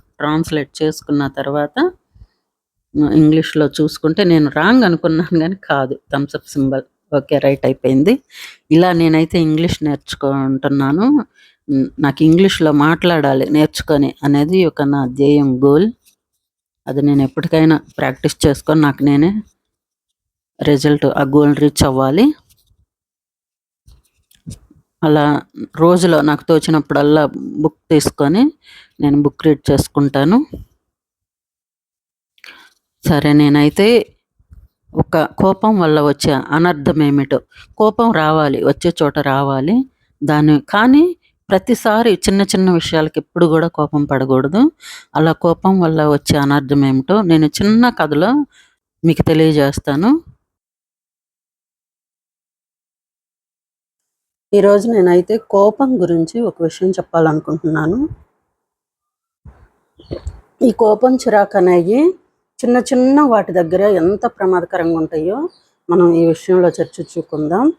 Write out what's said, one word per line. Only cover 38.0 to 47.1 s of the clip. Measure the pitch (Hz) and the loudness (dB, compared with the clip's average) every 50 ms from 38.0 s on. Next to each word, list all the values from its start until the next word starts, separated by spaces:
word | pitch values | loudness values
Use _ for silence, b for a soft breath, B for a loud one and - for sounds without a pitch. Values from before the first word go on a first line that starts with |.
| 233 233 | -2 0
రావాలి, | - 160 156 151 156 160 151 143 135 123 - | 0 0 0 0 0 0 0 0 -2 -2 -2
వచ్చే | 135 143 - - 175 165 - 160 | -2 -2 0 -2 -4 -2 0 -2
చోట | 143 - 151 | -2 -2 -2
రావాలి. | 143 143 135 135 139 139 139 135 135 160 220 254 269 - _ _ _ _ _ _ 147 | -4 -2 -2 -2 -2 -2 -4 -4 -2 -2 -2 -2 -2 -4 _ _ _ _ _ _ -4
దాని, | 156 151 151 151 151 151 139 | -2 0 2 4 4 2 2
కానీ | - - - 208 226 247 269 294 330 359 339 - _ _ _ _ _ - | 0 -2 0 2 4 4 4 4 4 2 0 -6 _ _ _ _ _ -4
ప్రతిసారి | 196 185 190 - 240 - - 233 208 220 233 233 185 | -2 -2 0 -2 -4 -2 0 -2 0 2 2 0 0
చిన్న | - - - 196 196 | 0 0 -2 0 0
చిన్న | 196 196 - 190 190 185 | 0 0 0 0 2 2
విషయాలకి | 175 165 - - - 156 156 156 - 156 | 2 0 -2 -2 -2 -2 -2 -2 -4 -8
ఎప్పుడు | - - _ 175 175 | -8 -8 _ 0 0
కూడా | 160 160 160 160 165 | 2 2 0 0 -2
కోపం | - - 151 143 - 147 147 | -2 -4 -4 -2 -2 -2 -2
పడకూడదు. | 135 143 127 131 131 135 131 131 135 160 214 269 320 - B B B B B B B _ | 0 -2 -2 0 0 0 0 0 0 0 2 2 2 0 B B B B B B B _
అలా | 147 156 165 | 0 0 0
కోపం | 160 - - 170 165 - - 190 196 190 | 0 0 0 -2 -2 0 0 0 2 2
వల్ల | 175 160 160 156 151 151 | 2 0 0 0 2 2
వచ్చే | 147 139 - - - 147 | 0 0 0 -2 -2 0
అనర్థం | 143 139 143 147 139 131 143 143 139 | 0 0 0 0 0 0 0 0 2
ఏమిటో | 135 131 131 131 - | 2 0 -2 0 0